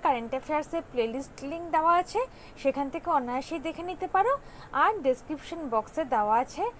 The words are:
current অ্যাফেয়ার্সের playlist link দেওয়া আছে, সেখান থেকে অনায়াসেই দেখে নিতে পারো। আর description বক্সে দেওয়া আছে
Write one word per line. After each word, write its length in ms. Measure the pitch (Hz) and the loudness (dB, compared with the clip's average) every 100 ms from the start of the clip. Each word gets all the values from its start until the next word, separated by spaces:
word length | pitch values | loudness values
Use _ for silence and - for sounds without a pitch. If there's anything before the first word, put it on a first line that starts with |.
current 280 | - 247 226 | 2 2 0
অ্যাফেয়ার্সের 520 | 262 - 302 294 339 - | -4 -2 -2 -2 -4 -4
playlist 520 | 254 226 247 277 - | -2 -2 -2 -8 -10
link 260 | 269 330 - | -8 -8 -2
দেওয়া 240 | 320 320 | 2 6
আছে, 320 | 349 359 427 523 - - - | 4 4 0 -2 -6 -18 -4
সেখান 280 | 269 269 277 | 0 0 -2
থেকে 200 | 330 339 | -4 0
অনায়াসেই 480 | 302 240 247 277 330 | 0 2 -2 -2 -4
দেখে 240 | 294 320 | -4 -6
নিতে 240 | 349 349 370 | -6 -6 0
পারো। 320 | 381 427 554 - - - | 4 4 2 -2 -18 -4
আর 280 | 262 339 427 | 2 4 4
description 680 | 269 247 - 302 - 339 294 | 2 0 -2 -8 -8 -8 -2
বক্সে 340 | 220 214 - | 0 0 -2
দেওয়া 340 | 294 233 208 226 | 0 2 4 4
আছে 320 | 262 - 453 | 2 -2 -4